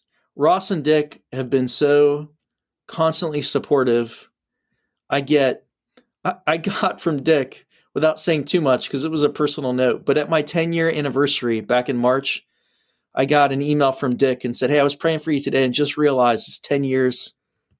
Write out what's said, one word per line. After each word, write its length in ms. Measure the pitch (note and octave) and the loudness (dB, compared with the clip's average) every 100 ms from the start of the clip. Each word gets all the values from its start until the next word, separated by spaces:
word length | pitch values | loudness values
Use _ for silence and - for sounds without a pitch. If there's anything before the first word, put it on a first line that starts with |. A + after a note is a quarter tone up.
| _ _ _ - | _ _ _ -2
Ross 340 | D3+ F#3 G3 | 2 2 0
and 120 | F3+ | -4
Dick 400 | C#3+ D3+ D3 - _ | 2 0 0 -8 _
have 180 | C3 B2+ | -8 -2
been 180 | C3+ B2+ | -2 -2
so 640 | - C#3+ D3 D3 D3 D3+ _ _ _ _ _ - | 0 2 4 4 2 -6 _ _ _ _ _ -16
constantly 540 | - D#3+ D#3+ E3 D3 | -2 -2 -2 -4 -4
supportive. 880 | C3+ C3+ - C#3+ B2+ A#2+ A#2 - - _ _ _ _ _ _ _ _ | -2 -4 0 2 4 2 -2 -8 -20 _ _ _ _ _ _ _ _
I 120 | C#3 | -4
get, 440 | C#3 D3 C3+ - _ _ _ _ _ _ F3 | 0 2 2 -2 _ _ _ _ _ _ -6
I, 100 | - - | -4 -4
I 100 | E3 | -2
got 440 | G3 - F#3+ - | -4 -4 -4 -2
from 200 | E3+ D3 | -4 -2
Dick, 460 | C3 D3+ B2+ - _ _ _ | 2 2 0 -10 _ _ _
without 260 | - D#3 D#3 | -2 -2 0
saying 260 | - D#3+ C#3 | -2 -2 0
too 140 | F3 | 0
much, 300 | C#3+ B2 - | 2 0 -2
'cause 140 | C3+ | -6
it 80 | D#3 | -4
was 100 | D#3 | 0
a 80 | C#3+ | 0
personal 420 | - D3 - C3 | 0 -2 -2 -4
note, 320 | B2+ B2+ A2 | 0 0 0
but 140 | - C#3+ | 0 -2
at 100 | D3 | 0
my 140 | D#3+ | -2
ten-year 480 | D3+ E3+ E3 E3+ E3 | 0 -2 -2 0 0
anniversary 720 | D#3 C#3+ B2+ C#3+ - A#2+ A2+ | -2 -2 0 0 0 -2 -2
back 280 | G#2 B2 B2 | 0 -2 0
in 80 | B2 | 0
March, 460 | B2 C3 C3+ - - _ _ _ _ _ _ | 2 0 -2 -8 -12 _ _ _ _ _ _
I 120 | - C#3 | -4 2
got 260 | D3 C#3+ | 4 4
an 100 | C3+ | 2
email 300 | D3 D3 C3+ | 0 2 2
from 240 | C3 C3+ A#2+ | 0 -2 2
Dick 280 | C3+ B2 | 2 0
and 140 | B2 A#2+ | -4 -2
said, 140 | B2+ | 0
"Hey, 80 | D3 | 2
I 40 | |
was 120 | C#3+ C#3+ | 2 0
praying 240 | E3 D#3 | -2 -2
for 120 | D#3+ | -2
you 80 | C#3+ | -2
today 240 | C#3+ C3+ | 0 0
and 120 | C3 B2 | 0 0
just 200 | D3 D3 | -2 2
realized 520 | D3 C3 A#2+ A2 - | 2 4 2 2 -2
it's 100 | - | -10
ten 260 | - C#3+ | -2 -2
years 520 | C#3 C3 B2+ B2 - - _ _ _ _ | 0 2 0 0 -8 -16 _ _ _ _